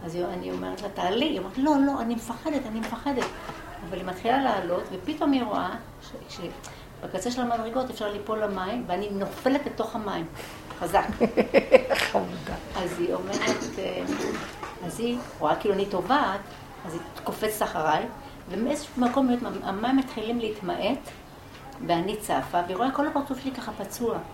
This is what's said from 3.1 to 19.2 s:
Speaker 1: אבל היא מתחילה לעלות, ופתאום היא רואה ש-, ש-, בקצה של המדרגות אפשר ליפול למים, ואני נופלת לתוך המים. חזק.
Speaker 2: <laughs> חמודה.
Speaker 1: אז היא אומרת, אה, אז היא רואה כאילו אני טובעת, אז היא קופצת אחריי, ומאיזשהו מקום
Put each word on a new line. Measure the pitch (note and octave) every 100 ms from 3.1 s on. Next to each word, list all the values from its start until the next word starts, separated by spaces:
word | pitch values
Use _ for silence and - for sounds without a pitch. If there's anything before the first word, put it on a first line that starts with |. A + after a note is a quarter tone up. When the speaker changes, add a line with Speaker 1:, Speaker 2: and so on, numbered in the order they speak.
| C4 F#3+ - - - - - E3+
Speaker 1:
אבל | F3+
היא | F#3
מתחילה | F3 A#3 C4
לעלות, | C4 G3+ E3+ F3+ -
ופתאום | F3+ - D#4 E4
היא | C4+
רואה | A3+ F#3+ F3+ A3 - -
ש-, | - - - -
ש-, | F3 - - - - -
בקצה | E3 F#3 A3+
של | B3
המדרגות | A#3+ A#3 A3+ B3+ B3+
אפשר | G#3 G#3+
ליפול | G#3 - A3
למים, | G#3+ F#3+ F#3 A#3+ F#3+
ואני | F3+ G#3
נופלת | G3 G3 - B3+ C#4 -
לתוך | - A3 A3
המים. | G#3 F3+ D#3+ - - - - -
חזק. | E3+ F#3 - G#3 G#3 - - C4
Speaker 2:
<laughs> | - B3+ - - -
חמודה. | - F3+ - - - - -
Speaker 1:
אז | F3+ -
היא | F3
אומרת, | F3+ F#3+ G3+ F#3 - - -
אה, | F#3+ F3+ F#3 G3+ G3 A3 - - - - F3
אז | -
היא | A#3 A#3+ - -
רואה | D3+ D#3+
כאילו | A3
אני | G3+ G3
טובעת, | F#3 F3+ C#4 A#3 G3 - - - - F3+
אז |
היא | D#3+ - -
קופצת | - - G#3+ - G3+
אחריי, | F3 D#3 D#3 A#3 - - - -
ומאיזשהו | F#3 A#3+ D4 - -
מקום | B3 C4+